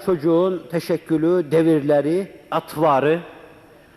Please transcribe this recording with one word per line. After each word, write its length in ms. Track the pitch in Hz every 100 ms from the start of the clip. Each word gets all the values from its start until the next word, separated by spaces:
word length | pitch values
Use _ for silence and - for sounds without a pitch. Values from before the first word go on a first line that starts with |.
| -
çocuğun 560 | 175 165 165 185 180 -
teşekkülü, 800 | - - 160 - 160 165 180 147
devirleri, 800 | 160 160 156 143 147 143 180 185 - -
atvarı 680 | 160 - 151 156 135 143 170 170 - - - - - -